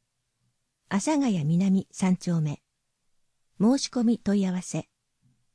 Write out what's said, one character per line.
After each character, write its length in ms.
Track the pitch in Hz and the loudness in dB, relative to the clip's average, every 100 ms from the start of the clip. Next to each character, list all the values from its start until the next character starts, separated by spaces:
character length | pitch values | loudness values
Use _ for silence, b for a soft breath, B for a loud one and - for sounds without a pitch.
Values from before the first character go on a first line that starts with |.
| _ _ _ _ _ _ _ _ - | _ _ _ _ _ _ _ _ -6
阿 80 | 196 | -4
佐 220 | 294 302 | 0 0
ヶ 120 | 269 | 2
谷 140 | 185 | 0
南 420 | 147 170 196 190 - | 0 0 2 2 0
三 260 | - 190 180 | -4 0 0
丁 240 | - 170 | 0 -2
目。 220 | 151 143 _ _ _ _ _ _ _ _ _ - | -2 -6 _ _ _ _ _ _ _ _ _ 0
申 200 | 208 269 | 2 2
し 100 | - | -2
込 140 | 254 | -2
み 160 | 226 226 | 0 0
問 220 | - 202 | 0 0
い 60 | 190 | 0
合 60 | |
わ 100 | 180 | -2
せ。 260 | - 160 - _ _ _ _ _ _ | -6 -8 -8 _ _ _ _ _ _